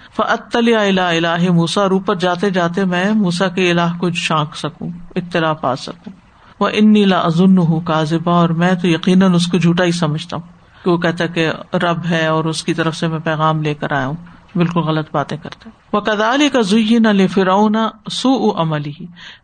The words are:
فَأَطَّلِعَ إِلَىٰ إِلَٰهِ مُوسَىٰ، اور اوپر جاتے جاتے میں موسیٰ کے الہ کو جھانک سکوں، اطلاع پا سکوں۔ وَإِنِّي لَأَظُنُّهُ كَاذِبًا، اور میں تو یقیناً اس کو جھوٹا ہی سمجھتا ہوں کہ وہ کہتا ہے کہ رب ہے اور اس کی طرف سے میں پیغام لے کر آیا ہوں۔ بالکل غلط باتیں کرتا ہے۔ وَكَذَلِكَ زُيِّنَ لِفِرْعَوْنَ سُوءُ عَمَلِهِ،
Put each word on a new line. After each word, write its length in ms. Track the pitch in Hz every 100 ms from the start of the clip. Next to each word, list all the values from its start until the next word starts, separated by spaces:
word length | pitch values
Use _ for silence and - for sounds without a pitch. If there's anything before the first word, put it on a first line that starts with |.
| - -
فَأَطَّلِعَ 640 | 214 220 - 240 233 226
إِلَىٰ 300 | 202 185 180
إِلَٰهِ 360 | 165 165 170 180
مُوسَىٰ، 340 | 170 165 214
اور 80 | 196
اوپر 240 | 190 190 190
جاتے 340 | 180 175 202
جاتے 360 | 185 170 175 190
میں 200 | 175 196
موسیٰ 340 | 220 185 175 190 180
کے 160 | 180
الہ 260 | 175 170 170
کو 120 | 180
جھانک 460 | 175 - 156 151 -
سکوں، 340 | 147 - 170 175 - 180
اطلاع 380 | 175 175 160
پا 220 | 156 135 131
سکوں۔ 360 | - - - - _ _ - -
وَإِنِّي 460 | 202 208 214 214 196
لَأَظُنُّهُ 720 | 180 170 165 190 185 165 160 170
كَاذِبًا، 500 | 156 156 165 175 175
اور 140 | 170
میں 240 | 165 180 180
تو 60 | 180
یقیناً 460 | 160 180 185 190
اس 140 | 175 175
کو 100 | 185
جھوٹا 260 | 170 170
ہی 80 | 180
سمجھتا 460 | 170 160 151 - -
ہوں 60 | - - _ -
کہ 60 | -
وہ 80 | 170
کہتا 260 | 170 170
ہے 60 | 170
کہ 460 | 170 160 - - 180
رب 300 | 175 170 170
ہے 160 | 165 160
اور 180 | 160 160
اس 180 | 156
کی 100 | -
طرف 220 | 165 165 156
سے 120 | 170
میں 120 | 160
پیغام 380 | 160 151 156 156
لے 120 | 151
کر 180 | 147 151
آیا 160 | 143 131
ہوں۔ 80 | 156 - - - 180
بالکل 240 | 175 170
غلط 320 | 156 160 151
باتیں 260 | 151 139 156
کرتا 280 | - - 226
ہے۔ 60 | - _
وَكَذَلِكَ 680 | 208 196 208 220 277 294 269
زُيِّنَ 520 | 196 220 214 233 220
لِفِرْعَوْنَ 640 | 202 185 196 185 190 214 220 220 - -
سُوءُ 480 | - 254 262 214 -
عَمَلِهِ، 460 | 160 151 147 147 175 - - -